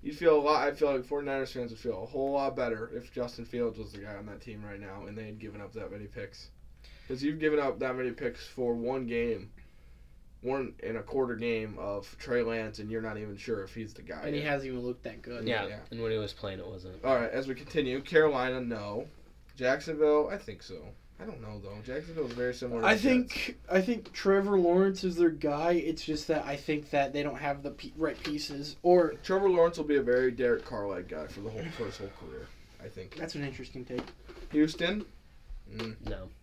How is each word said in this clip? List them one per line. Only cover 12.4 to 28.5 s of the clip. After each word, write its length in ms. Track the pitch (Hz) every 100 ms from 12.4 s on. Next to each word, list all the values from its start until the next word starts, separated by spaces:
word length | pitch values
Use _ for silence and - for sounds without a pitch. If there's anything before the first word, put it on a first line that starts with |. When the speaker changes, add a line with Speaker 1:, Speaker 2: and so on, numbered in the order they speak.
Speaker 1:
Lance, 380 | 113 113 110 101
and 100 | 107
you're 120 | 113
not 160 | 110 107
even 180 | 107 98
sure 280 | - 107 95
if 80 | 117
he's 180 | 107
the 80 | -
guy 200 | - 78
Speaker 2:
And 100 | 135
he 80 | 147
Speaker 1:
yet. 80 | 147
Speaker 2:
hasn't 200 | 143 135
even 100 | 127 123
looked 180 | 123
that 180 | - 104
good. 240 | - 120 110
Speaker 3:
Yeah, 220 | 113 98
Speaker 1:
Yeah. 120 | 107 -
Speaker 3:
and 100 | 117
when 100 | 113
he 40 | 110
was 140 | 104
playing, 280 | - 101 95
it 60 | 90
wasn't. 380 | 92 92 92
Speaker 1:
All 120 | 131 127
right, 120 | 117
as 200 | 127 135
we 60 | 127
continue, 440 | - 165 131 131
Carolina, 640 | 139 165 156 135 127 127
no. 460 | 120 110 104 107 147 - - - - -
Jacksonville, 720 | 127 143 160 151 151 151 151
I 60 | 196
think 260 | - 98
so. 240 | - 87 85 - - -
I 40 | 196
don't 140 | 151
know, 180 | 110 104
though. 140 | 98 104 113
Jacksonville's 460 | 131 160 160 131
very 200 | 117 123
similar 280 | 123 123 117
to 60 | 190
Speaker 2:
I 80 | 220
Speaker 1:
the 40 |
Speaker 2:
think, 280 | 247 254 247
Speaker 1:
Jets. 240 | - - - -
Speaker 2:
I 120 | 190
think 300 | 190 226 -
Trevor 460 | - 202 196 196 196
Lawrence 460 | 170 180 196 190
is 120 | 185 170
their 120 | 170
guy. 440 | 151 151 143 170
It's 300 | 175 156 160
just 240 | - 151 -
that 160 | 156 -
I 100 | 143
think 340 | - 151 147
that 240 | 147 139
they 80 | 143
don't 160 | 143 135
have 240 | 147 139
the 100 | 143
pe-, 200 | - 127 151
right 260 | 156 -
pieces. 540 | - 147 147